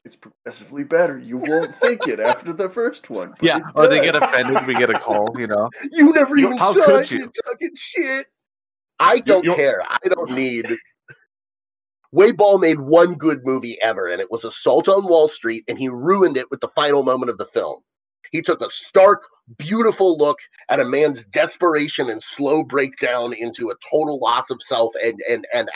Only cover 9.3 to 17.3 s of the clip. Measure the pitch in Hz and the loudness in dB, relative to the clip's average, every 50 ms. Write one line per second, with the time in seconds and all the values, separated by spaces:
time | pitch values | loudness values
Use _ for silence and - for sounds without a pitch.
9.3 | 196 180 156 170 175 151 139 135 110 92 - - - - - 185 180 170 160 127 | 2 2 4 0 0 2 2 0 0 -2 -4 -6 -6 -4 -2 -2 -2 -2 -2 -6
10.3 | 123 131 131 127 120 113 113 110 117 - _ _ _ _ _ _ - _ _ _ | -4 -4 -4 -4 -4 -6 -6 -6 -8 -10 _ _ _ _ _ _ -20 _ _ _
11.3 | _ _ _ _ _ _ _ _ _ _ _ _ _ _ _ _ 131 165 202 233 | _ _ _ _ _ _ _ _ _ _ _ _ _ _ _ _ 4 6 6 6
12.3 | 233 160 208 202 202 190 170 160 156 143 135 139 160 175 175 175 175 139 151 160 | 6 4 4 4 4 4 4 2 2 0 0 4 6 6 6 6 2 -2 -2 -2
13.3 | 147 131 123 131 131 131 120 117 110 - 107 113 - 101 92 90 87 92 95 - | -2 0 -2 -4 -4 -4 -6 -8 -6 -2 -2 -2 -2 -2 -4 -4 -4 -6 -6 -6
14.3 | 113 113 - 110 - - - 143 123 160 160 190 190 202 196 180 165 160 151 151 | -8 -8 -8 -10 -10 -2 0 2 2 2 4 2 2 2 4 4 4 4 4 2
15.3 | - - - 113 113 113 - 123 117 - 135 131 123 120 135 175 196 196 185 160 | 0 -6 -6 -6 -6 -6 -8 -10 -8 -6 -6 -8 -6 -4 0 0 2 2 2 2
16.3 | 139 - 165 - 135 - 117 - - 156 151 147 143 143 131 131 131 131 127 120 | 0 -4 -6 -6 -10 -10 -10 -6 -2 -2 0 2 2 2 2 0 0 0 -2 -6